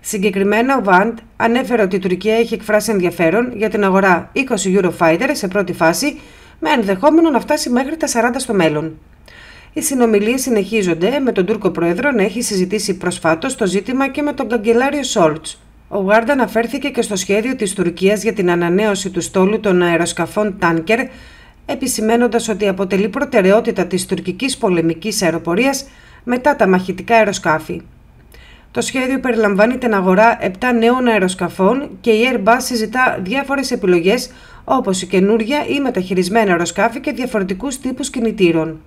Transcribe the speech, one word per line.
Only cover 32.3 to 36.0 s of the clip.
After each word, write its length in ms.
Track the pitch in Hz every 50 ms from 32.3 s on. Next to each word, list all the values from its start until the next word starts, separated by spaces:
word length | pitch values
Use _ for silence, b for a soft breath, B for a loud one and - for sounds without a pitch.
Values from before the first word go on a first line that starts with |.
| 240
Airbus 240 | 202 190 202 233 262
συζητά 600 | 254 - 254 226 214 208 220 254 254 254 - - 190
διάφορες 480 | 180 226 269 277 269 277 277 262 262
επιλογές, 600 | 247 - - 185 180 175 165 185 214 247 247 - B B B B B B B
όπως 380 | - - 262 - 196 190 185 185
η 40 |
καινούρια 600 | 180 - 190 185 196 220 226 220 208 285 294 -
ή 140 | - - 277
μεταχειρισμένα 720 | 277 262 - 190